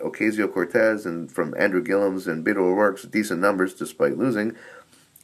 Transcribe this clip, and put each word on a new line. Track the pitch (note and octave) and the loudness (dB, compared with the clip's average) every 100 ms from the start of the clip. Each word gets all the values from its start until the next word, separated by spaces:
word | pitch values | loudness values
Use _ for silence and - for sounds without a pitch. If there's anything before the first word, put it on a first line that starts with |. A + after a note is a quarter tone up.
Ocasio-Cortez | E2 - A2 G#2+ F#2+ F#2 E2+ A2+ A2 G#2+ F2+ | -6 -2 0 2 0 0 0 2 2 2 -4
and | E2+ D#2+ | -8 -6
from | - D#2+ - | -4 -4 0
Andrew | G2+ F#2 | 0 0
Gillum's | F2 G2 G2+ F#2 F#2 | 0 2 2 -2 -4
and | D#2+ D#2+ | -2 0
Beto | G2+ | 2
O'Rourke's | F2+ F#2 G#2 F#2+ | 2 4 2 0
decent | - A2 G#2 F2 | -4 -2 -2 0
numbers | F#2+ G2 F#2 | 2 2 0
despite | - - - C#2+ D2+ | -2 -8 0 0 0
losing, | C3 A2 G#2+ - - - - _ _ - | 0 0 -2 -6 -16 -20 -20 _ _ -20